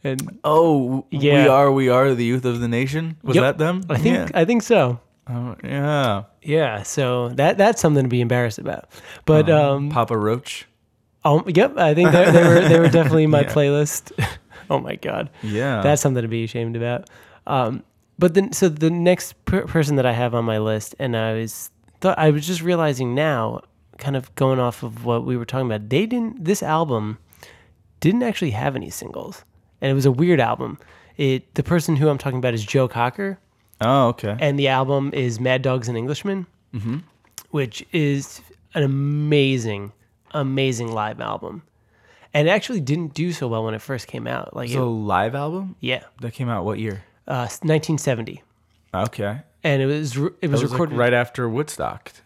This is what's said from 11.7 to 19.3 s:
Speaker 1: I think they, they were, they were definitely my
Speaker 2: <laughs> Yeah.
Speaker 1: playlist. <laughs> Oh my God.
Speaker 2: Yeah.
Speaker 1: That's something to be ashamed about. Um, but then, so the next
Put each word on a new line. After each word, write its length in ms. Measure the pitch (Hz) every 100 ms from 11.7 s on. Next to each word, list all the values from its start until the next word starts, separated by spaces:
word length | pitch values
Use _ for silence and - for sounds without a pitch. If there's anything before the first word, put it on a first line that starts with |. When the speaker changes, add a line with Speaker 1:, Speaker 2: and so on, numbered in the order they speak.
| 277
Speaker 1:
I 160 | 165
think 200 | 151 175
they, 180 | 165 185
they 120 | 170 170
were, 120 | 170 185
they 100 | 165
were 100 | 165
definitely 380 | 165 147 160 156
my 140 | 151
Speaker 2:
<laughs> 20 |
Yeah. 100 | 139
Speaker 1:
playlist. 600 | 151 143 143 151 - - -
<laughs> 200 | - - _ - -
Oh 120 | 135
my 160 | 123 -
God. 340 | - - 147 -
Speaker 2:
Yeah. 380 | 107 104 135 113
Speaker 1:
That's 200 | 98 147
something 200 | 147 127
to 60 | 113
be 140 | 113
ashamed 320 | 113 123 117
about. 340 | 117 120 123 - - - - -
Um, 380 | 139 117 131 - _ _ -
but 160 | 180
then, 180 | 170 196
so 160 | - 185
the 220 | 151 160
next 440 | 170 175 180 -